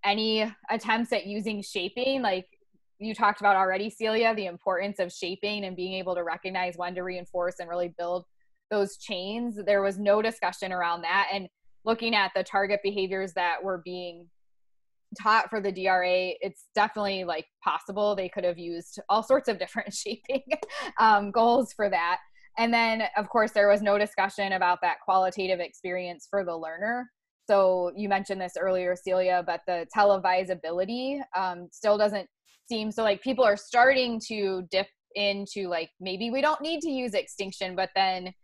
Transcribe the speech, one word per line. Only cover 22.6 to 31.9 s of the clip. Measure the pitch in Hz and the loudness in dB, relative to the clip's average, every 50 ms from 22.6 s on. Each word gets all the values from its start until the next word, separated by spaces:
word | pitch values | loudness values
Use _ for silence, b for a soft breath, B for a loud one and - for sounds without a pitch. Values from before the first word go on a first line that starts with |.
| 233 233 233 | 0 2 4
then, | 233 233 226 220 226 220 185 - | 4 4 2 2 0 -2 -2 0
of | 202 208 208 | -2 -4 0
course, | - 240 214 220 | 2 2 2 4
there | - 214 202 208 | 4 4 6 8
was | 202 208 | 6 6
no | 208 208 202 208 | 6 2 4 4
discussion | 208 208 - - 190 196 - - 202 196 196 | 2 0 0 -2 -2 -2 0 -2 -2 -2 0
about | 190 185 180 180 175 | 2 2 2 2 2
that | - 175 156 - - | 0 -2 -2 -2 0
qualitative | - 185 190 185 185 180 202 190 185 190 175 | 2 4 4 4 2 0 -2 0 0 0 -2
experience | 175 160 _ - _ 185 180 180 180 175 175 156 - - | -2 -8 _ -12 _ -6 -6 -4 -6 -8 -10 -12 -12 -4
for | - 202 190 | -4 -2 -2
the | 175 170 | -2 -4
learner. | 165 165 160 160 170 196 220 240 247 247 233 _ _ _ _ _ _ _ - | -6 -6 -10 -8 -6 -4 -4 -4 -4 -6 -10 _ _ _ _ _ _ _ 2
So | 208 196 196 185 185 180 180 175 - | 4 6 6 6 4 4 0 -2 -2
you | 196 208 196 | -4 -2 0
mentioned | 196 196 196 - 196 190 | 0 0 0 -4 -6 -6
this | 185 180 - 160 | -6 -8 -4 -2
earlier, | 175 190 185 185 180 180 180 | 0 2 2 2 2 0 -2
Celia, | 180 - 190 185 185 185 185 180 180 175 | -2 -2 0 0 2 2 2 2 2 0
but | 175 170 170 _ - | -2 -4 -4 _ -4
the | 180 170 170 170 - | -4 -4 -4 -4 2
televisability, | 220 208 202 202 190 180 185 185 185 190 180 185 175 - - 170 175 190 190 233 247 254 262 277 294 269 _ - | 4 6 6 6 4 4 2 2 2 0 -2 -4 -6 -4 -6 -2 -2 -2 -2 -4 -6 -4 -4 -4 -6 -8 _ -4
um, | 185 190 185 180 175 180 170 | -2 -2 -2 -4 -8 -12 -18
still | - - - 214 | -18 -2 2 2